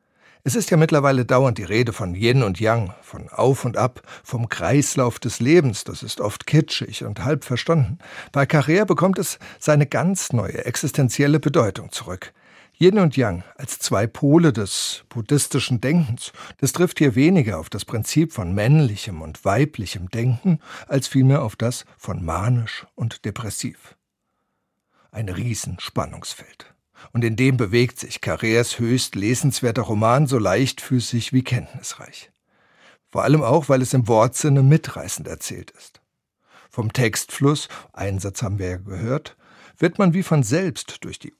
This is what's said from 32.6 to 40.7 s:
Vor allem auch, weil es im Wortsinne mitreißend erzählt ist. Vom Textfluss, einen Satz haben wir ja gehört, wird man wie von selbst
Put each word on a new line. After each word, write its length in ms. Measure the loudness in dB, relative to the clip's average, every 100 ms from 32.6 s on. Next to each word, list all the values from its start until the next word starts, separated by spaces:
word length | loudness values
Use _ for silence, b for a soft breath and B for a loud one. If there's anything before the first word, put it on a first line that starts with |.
| b b b b _
Vor 140 | -2
allem 220 | 2 4
auch, 240 | 4 2 4
weil 140 | 2
es 120 | 2
im 140 | 0 4
Wortsinne 560 | 4 4 2 2 6
mitreißend 640 | 6 6 2 -10 -10 -10 -10
erzählt 420 | -10 -10 -12 -14
ist. 300 | -20 -20 _ _ _ _ _ b b b
Vom 220 | -6 -4
Textfluss, 760 | 0 0 0 -6 0 2 2 -4 B B
einen 260 | -8 -6 -4
Satz 240 | -6 -6
haben 160 | -6 -4
wir 100 | -4
ja 80 | -6
gehört, 580 | -10 -8 -4 -4 -6 -18 b b b _
wird 220 | 0 2
man 160 | 2
wie 80 | 2
von 220 | 2 2
selbst 540 | 2 0 0